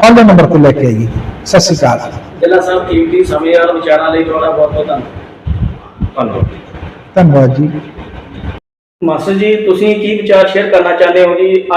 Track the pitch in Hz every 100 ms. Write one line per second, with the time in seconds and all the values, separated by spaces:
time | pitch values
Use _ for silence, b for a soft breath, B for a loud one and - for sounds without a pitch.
0 | 226 240 220 180 156 165 147 139 127 110
1 | 117 - - - - 190 180 156 151 -
2 | - - - - 170 185 180 180 - 165
3 | 165 180 - 151 160 170 170 165 160 151
4 | 160 160 160 156 160 160 151 151 147 139
5 | - - - - - - - - - -
6 | - - 117 98 95 - - - - -
7 | - 185 170 139 127 127 147 151 - -
8 | - - - - - - _ _ _ -
9 | 165 151 196 196 208 214 208 180 208 208
10 | 208 208 202 190 185 190 196 185 175 175
11 | 180 180 180 180 190 185 185